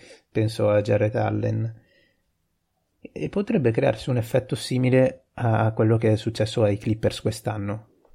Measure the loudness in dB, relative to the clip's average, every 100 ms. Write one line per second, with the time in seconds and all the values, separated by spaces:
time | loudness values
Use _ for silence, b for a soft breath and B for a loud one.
0 | B B _ -2 -2 0 2 2 2 2
1 | 2 0 -2 -2 -2 -2 -4 -8 b b
2 | b b b _ _ _ _ _ _ _
3 | -18 -10 -6 -6 -2 0 2 2 0 0
4 | -2 -2 0 -2 -2 -8 -4 0 2 4
5 | 2 -2 _ -4 0 2 2 2 2 4
6 | 2 2 -2 -2 -2 2 2 0 -2 0
7 | -2 -2 -6 -4 -6 -6 -6 -8 -12 _
8 | _